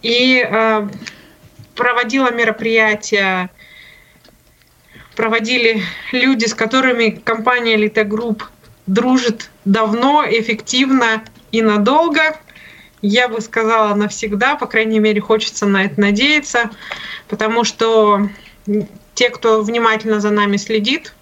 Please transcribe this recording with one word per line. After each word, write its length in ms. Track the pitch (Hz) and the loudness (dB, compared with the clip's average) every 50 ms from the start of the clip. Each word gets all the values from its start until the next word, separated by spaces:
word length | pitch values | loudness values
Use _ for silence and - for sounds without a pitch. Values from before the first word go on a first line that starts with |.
| - | -2
И, 380 | 226 233 240 247 262 262 254 | 0 0 2 2 2 2 2
а, 480 | 247 208 196 220 220 220 220 220 208 202 202 - - - - - - - - _ - - _ _ - - _ | 2 0 0 0 2 2 0 0 -2 -4 -8 -12 -16 -16 -18 -18 -20 -20 -20 _ -20 -20 _ _ -20 -18 _
проводила 560 | - 240 247 247 240 247 226 247 269 269 247 | -2 -2 0 0 0 -2 -2 0 0 0 0
мероприятие, 1200 | 233 233 233 220 214 - 226 226 226 226 220 214 208 208 - - - 202 196 190 190 185 180 185 _ _ - - - - - - - - _ _ _ _ _ - _ _ _ _ _ _ _ _ _ _ _ _ - 220 - - - | 0 0 -2 -2 -2 -4 -4 0 0 2 2 2 0 -2 -4 -2 -2 0 0 0 -2 -4 -4 -8 _ _ -20 -20 -20 -20 -20 -20 -20 -20 _ _ _ _ _ -20 _ _ _ _ _ _ _ _ _ _ _ _ -20 -20 -20 -20 -6
проводили 680 | - 220 220 220 226 220 220 254 254 233 226 226 214 185 170 - - - - - | -2 -2 0 0 -2 -2 -2 -2 0 2 2 0 0 -4 -6 -10 -12 -12 -6 -2
люди, 320 | 254 247 269 269 220 226 | 0 2 2 2 2 0
с 80 | 220 220 | -2 -2
которыми 560 | - 226 220 240 262 254 254 247 233 233 214 | -2 -4 0 0 2 2 2 2 2 0 0
компания 680 | - - - - 233 226 214 247 247 247 240 233 226 | -2 -2 -4 -4 -4 -2 0 0 0 0 0 0 2
Elite 280 | 214 214 214 214 226 214 | 2 2 0 0 0 -2
Group 400 | 202 208 214 240 233 208 208 - - - _ _ - - _ _ | 0 -2 -4 -4 -4 -6 -6 -8 -18 -18 _ _ -20 -20 _ _
дружит 640 | - 190 214 247 254 254 254 247 240 220 226 - - - _ _ | -2 0 0 2 2 2 2 2 0 -4 -4 -8 -20 -20 _ _
давно, 600 | 196 196 226 220 220 208 233 247 269 294 302 294 | 0 2 2 2 0 0 0 2 2 2 2 2
эффективно 1000 | - 214 226 220 226 226 220 - - - 254 269 269 269 262 240 226 220 220 220 - - - - - | 2 0 0 0 -2 -4 -6 -4 -4 0 0 2 2 2 2 2 2 0 -2 -6 -12 -20 -20 -16 -6
и 120 | - 226 226 | -2 0 2
надолго. 760 | 220 208 208 202 226 269 302 339 330 294 311 320 311 311 - - _ - - - - - - - - _ _ - | 2 2 2 2 4 4 4 2 2 2 2 2 0 -2 -6 -14 _ -20 -20 -20 -20 -20 -20 -20 -20 _ _ -2
Я 260 | 202 202 240 247 240 | 0 2 2 2 0
бы 120 | 220 233 | -2 -6
сказала, 540 | 220 - - 233 226 220 226 226 214 208 202 | -8 -4 -4 -2 0 2 2 2 2 2 2
навсегда, 640 | 202 208 208 - - - 214 208 202 233 269 294 | 0 0 -2 -4 -6 -6 -4 -2 0 0 0 0
по 100 | 285 254 | -2 -4
крайней 320 | 247 - 226 220 220 220 220 | -2 0 0 0 2 2 2
мере, 220 | 214 214 208 208 | 2 2 2 0
хочется 460 | 208 - 220 220 214 - - - 208 | 0 0 0 0 0 -4 -6 -2 0
на 180 | 202 196 196 190 | 0 2 2 0
это 160 | 202 143 165 | 0 0 0
надеяться, 680 | 208 202 208 202 262 285 302 302 302 - - 247 233 214 214 - - - - - - - - - - _ | 2 2 2 2 2 2 2 0 -2 -2 -2 -2 -2 -2 -6 -14 -16 -14 -14 -14 -14 -14 -16 -16 -12 _
потому 340 | - - 220 214 226 233 226 | -6 -4 -2 0 0 0 0
что 680 | 208 - - 226 226 226 220 214 208 208 196 208 196 202 - - - - - - - 202 214 190 - - - _ _ _ | -2 -2 -2 0 2 4 4 4 4 4 2 2 -2 -4 -12 -20 -20 -20 -16 -6 -4 -2 -2 -4 -6 -12 -20 _ _ _
те, 160 | - 247 240 | -2 -2 -2
кто 320 | 240 - - 226 220 220 214 | -2 -2 0 2 2 2 0
внимательно 560 | 208 233 240 233 226 220 220 214 220 214 214 | -2 -2 0 0 2 0 0 -2 -2 -2 0
за 120 | 202 208 | 0 0
нами 260 | 208 208 202 202 202 | 2 2 2 2 0
следит 580 | 202 202 - 220 220 208 240 269 330 - - - _ | -2 -2 -2 -2 -2 0 0 -2 -4 -6 -12 -20 _